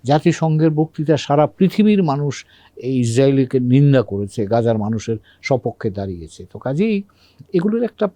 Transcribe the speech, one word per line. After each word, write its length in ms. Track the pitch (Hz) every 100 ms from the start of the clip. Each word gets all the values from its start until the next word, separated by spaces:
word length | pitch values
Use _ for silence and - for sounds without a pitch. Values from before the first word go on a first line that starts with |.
জাতিসংঘের 640 | 120 151 170 160 160 156 160
বক্তৃতা 480 | 151 156 - 151 147
সারা 300 | - 143 151
পৃথিবীর 560 | - 185 - 214 202
মানুষ 420 | 160 139 147 - - _ _ -
এই 240 | 123 131
ইসরায়েলকে 600 | 120 117 135 135 127 131
নিন্দা 420 | 123 131 143 135
করেছে, 440 | - 101 101 - 98
গাজার 320 | 117 117 110
মানুষের 400 | 104 113 107 110 _ _
সপক্ষে 480 | - 127 117 - 113
দাঁড়িয়েছে। 560 | 98 98 87 80 - 92
তো 60 | -
কাজেই 440 | 123 143 220 202 202 _ _ _ -
এগুলোর 300 | 185 202 226
একটা 260 | 226 - 208